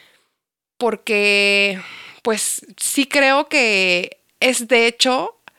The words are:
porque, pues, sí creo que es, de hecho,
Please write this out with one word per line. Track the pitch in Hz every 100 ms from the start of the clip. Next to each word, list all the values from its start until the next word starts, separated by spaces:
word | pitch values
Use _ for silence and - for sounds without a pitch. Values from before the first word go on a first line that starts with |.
| _ _ _ _ _ _ _ -
porque, | 233 214 - 208 208 202 202 202 202 190 - - - -
pues, | - 214 - - - -
sí | - - 269
creo | 285 269 277 294
que | 302 233 196 185 180 190 - _ -
es, | 254 240 226
de | 240 233
hecho, | 233 254 254 381 - -